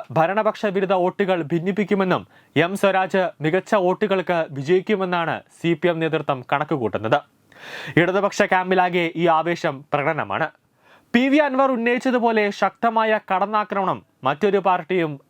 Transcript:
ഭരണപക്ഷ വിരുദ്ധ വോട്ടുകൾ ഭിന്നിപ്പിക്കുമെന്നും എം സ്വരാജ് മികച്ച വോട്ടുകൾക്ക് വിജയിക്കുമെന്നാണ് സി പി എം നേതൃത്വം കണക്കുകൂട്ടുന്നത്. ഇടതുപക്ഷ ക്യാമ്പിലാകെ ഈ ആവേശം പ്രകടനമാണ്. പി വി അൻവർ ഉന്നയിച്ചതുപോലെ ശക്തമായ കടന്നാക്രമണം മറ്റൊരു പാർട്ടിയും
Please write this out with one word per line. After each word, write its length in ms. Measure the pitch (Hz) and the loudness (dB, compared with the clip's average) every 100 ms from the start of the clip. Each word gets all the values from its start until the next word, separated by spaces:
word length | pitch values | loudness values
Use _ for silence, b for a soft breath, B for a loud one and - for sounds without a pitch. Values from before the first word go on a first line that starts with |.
| - 131 | 0 0
ഭരണപക്ഷ 440 | 165 202 214 208 214 185 | 2 2 -2 -2 -2 -2
വിരുദ്ധ 200 | 185 190 | 0 0
വോട്ടുകൾ 360 | 180 175 196 185 151 | 0 0 0 -2 -2
ഭിന്നിപ്പിക്കുമെന്നും 720 | 170 175 196 202 202 185 147 95 b b 139 170 | -4 -2 -2 0 0 2 0 -4 b b 0 0
എം 80 | 196 | 2
സ്വരാജ് 420 | 196 190 185 190 175 - | 2 2 0 0 -2 -2
മികച്ച 300 | 151 180 180 214 180 | -2 -2 0 0 2
വോട്ടുകൾക്ക് 540 | 180 208 190 175 175 160 143 | 0 0 0 0 -2 -2 -4
വിജയിക്കുമെന്നാണ് 800 | 135 180 185 208 185 180 165 113 - _ | 0 0 2 -2 0 -2 -2 -4 -8 _
സി 140 | 170 165 | -2 0
പി 80 | 175 | 0
എം 80 | 165 | 0
നേതൃത്വം 380 | 160 156 147 135 120 | 0 -2 -2 -4 -2
കണക്കുകൂട്ടുന്നത്. 680 | 143 151 156 110 107 110 143 - _ _ B B B B 147 | -2 0 -2 -2 -4 0 0 -2 _ _ B B B B 2
ഇടതുപക്ഷ 400 | 175 190 196 - 202 | 2 2 0 0 2
ക്യാമ്പിലാകെ 540 | 185 185 185 180 175 170 165 | 2 2 2 2 0 -2 0
ഈ 40 | 170 160 | 2 2
ആവേശം 380 | 160 170 165 135 147 | 0 -2 -4 -6 -4
പ്രകടനമാണ്. 540 | 143 143 156 104 101 156 - _ b b b _ | -2 0 -2 -2 -4 -4 -8 _ b b b _
പി 100 | 240 269 | 2 4
വി 80 | 285 294 | 4 2
അൻവർ 240 | 262 269 254 | 2 0 0
ഉന്നയിച്ചതുപോലെ 680 | 233 247 262 247 233 220 208 202 | 0 -2 0 0 0 0 0 0
ശക്തമായ 520 | 196 - 233 226 220 214 - | -2 0 -2 0 0 0 -2
കടന്നാക്രമണം 680 | 190 202 214 208 202 185 127 - _ 131 | -2 0 -2 -2 -2 -2 -4 -8 _ -4
മറ്റൊരു 320 | 147 208 196 190 | 0 0 2 2
പാർട്ടിയും 440 | 180 165 185 160 143 _ | 0 0 -2 -2 -6 _